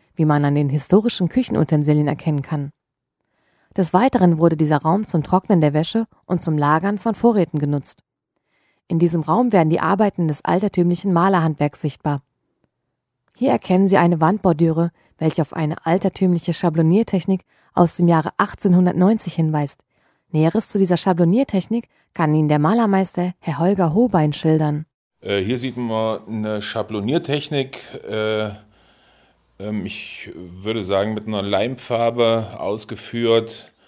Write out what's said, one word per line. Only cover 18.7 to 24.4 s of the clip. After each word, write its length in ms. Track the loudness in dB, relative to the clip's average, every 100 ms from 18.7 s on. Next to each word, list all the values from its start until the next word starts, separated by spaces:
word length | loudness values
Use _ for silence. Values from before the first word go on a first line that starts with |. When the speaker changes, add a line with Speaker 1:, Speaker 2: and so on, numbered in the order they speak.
| 4 4 2 2 2 -2 -2
Speaker 1:
hinweist. 500 | 0 0 -2 -6 _ _ _ _ _
Näheres 380 | 2 2 2 -2
zu 80 | 0
dieser 200 | 2 2
Schabloniertechnik 920 | 0 2 2 2 0 -2 -2 -6 -6 _ _
kann 200 | -4 0 2
Ihnen 140 | 2
der 100 | 2
Malermeister 760 | 2 2 2 2 0 -2 -6 -6
Herr 180 | -8 -2
Holger 360 | 0 2 2
Hobein 400 | 2 2 2 0
schildern. 520 | 0